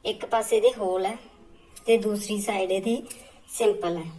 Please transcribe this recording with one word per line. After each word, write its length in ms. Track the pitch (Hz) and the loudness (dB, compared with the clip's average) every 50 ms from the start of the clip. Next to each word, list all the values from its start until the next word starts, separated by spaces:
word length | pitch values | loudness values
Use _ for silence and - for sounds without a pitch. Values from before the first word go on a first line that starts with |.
| - | -4
ਇੱਕ 200 | 220 208 - - | -6 -6 -6 -4
ਪਾਸੇ 320 | - - 220 220 - 233 | -2 0 0 2 2 2
ਇਹਦੇ 140 | 214 208 254 254 226 | 6 4 4 2 2
ਹੋਲ 260 | 208 185 185 185 190 | -2 -2 0 0 -2
ਹੈ 120 | 196 233 - - - - - - - - - - - - - - | -2 -4 -6 -14 -20 -20 -20 -20 -20 -20 -20 -20 -20 -20 -6 2
ਤੇ 120 | 233 226 | 2 4
ਦੂਸਰੀ 440 | 226 202 214 208 202 - - 214 208 | 4 4 0 0 -2 -2 -2 -2 -2
ਸਾਈਡ 300 | 202 - 208 196 190 185 | -2 -2 0 -2 0 0
ਇਹਦੇ 320 | 190 196 190 226 233 269 - - - - - - - - - - | 0 0 0 0 -2 -2 -4 -10 -16 -16 -16 -20 -20 -20 -10 -8
ਸਿੰਪਲ 480 | - - - 415 - - 175 170 170 | -2 2 2 2 2 2 -2 -4 -4
ਹੈ 140 | 170 160 165 - | -4 -8 -10 -14